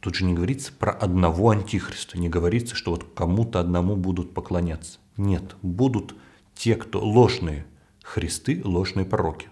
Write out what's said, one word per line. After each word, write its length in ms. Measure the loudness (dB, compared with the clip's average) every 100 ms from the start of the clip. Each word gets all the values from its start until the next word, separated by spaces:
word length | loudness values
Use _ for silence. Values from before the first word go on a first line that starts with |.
Тут 140 | -4
же 100 | -2
не 100 | 0
говорится 380 | 2 0 -2 -6
про 200 | -4 -4
одного 580 | -2 0 4 4 4 4
антихриста, 680 | 4 0 -4 -4 -10 -10 -4
не 100 | -2
говорится, 480 | 0 2 0 -2 -8
что 160 | -4
вот 120 | -6 -6
кому-то 440 | -4 0 2 2 0
одному 380 | 2 2 2 0
будут 360 | 0 -2 -4
поклоняться. 680 | -8 -4 -2 -2 -4 -12 -20 _ -4
Нет, 400 | 0 0 -2 -8
будут 520 | -6 2 2 2 -4 -14 -20 -20 _
те, 220 | -6 0 0
кто 280 | 0 -4
ложные 640 | 2 6 6 6 -4 -4 -10 -18 _ _
христы, 600 | -8 -4 -4 -4 -4 -2
ложные 400 | 0 0 0 -2
пророки. 440 | 0 0 0 -4 -14